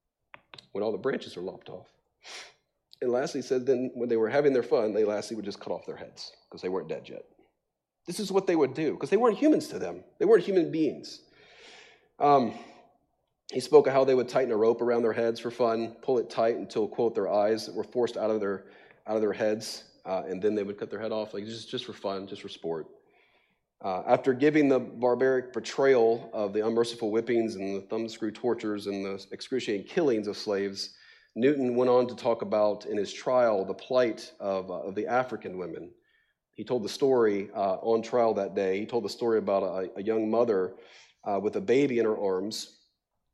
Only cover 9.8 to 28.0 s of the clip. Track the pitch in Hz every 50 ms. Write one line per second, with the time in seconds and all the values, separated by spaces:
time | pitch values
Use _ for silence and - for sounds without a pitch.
9.8 | 95 87 87 90 - - _ - 143 190 226 190 175 202 196 185 156 147 147 160
10.8 | 156 127 - 107 - - - - - _ _ _ - - - - - - - -
11.8 | - - - _ _ _ _ - - 147 143 135 123 107 - - - - - -
12.8 | - _ _ _ _ _ _ _ _ _ _ _ _ - - 127 127 - 151 147
13.8 | 135 135 131 139 131 135 131 127 120 123 - 139 131 120 117 104 110 113 120 117
14.8 | 120 120 120 117 120 113 110 120 117 117 117 117 - 120 117 - 123 113 113 113
15.8 | 117 113 113 - - - 131 120 110 - - - 113 113 120 - 98 98 - 120
16.8 | 107 98 - - 120 113 - 110 98 82 95 104 104 107 110 110 - - - 104
17.8 | 101 - - 123 123 - - - 110 107 110 107 101 98 98 95 - - - -
18.8 | - - - _ - 107 110 110 107 104 95 104 113 107 107 113 - - - -
19.8 | - - _ _ - - 92 92 73 76 92 92 95 107 107 107 101 101 98 -
20.8 | 113 - - 101 110 110 110 110 107 104 - 101 101 110 113 117 113 - - 123
21.8 | - - 101 - - 101 98 98 98 101 104 - - 98 - - - 82 82 80
22.8 | 76 - - _ _ _ _ _ _ _ _ _ _ _ _ _ _ _ _ -
23.8 | - 98 92 92 - - 123 131 - 135 127 120 139 151 151 156 147 139 135 127
24.8 | 117 104 - 117 120 123 123 120 135 131 131 127 123 - - 113 110 - - -
25.8 | 139 135 135 123 113 113 117 117 - - - 113 104 98 101 107 107 113 117 117
26.8 | 117 120 117 - 113 104 104 113 113 120 120 117 113 107 98 98 98 98 98 98
27.8 | 95 - 110 113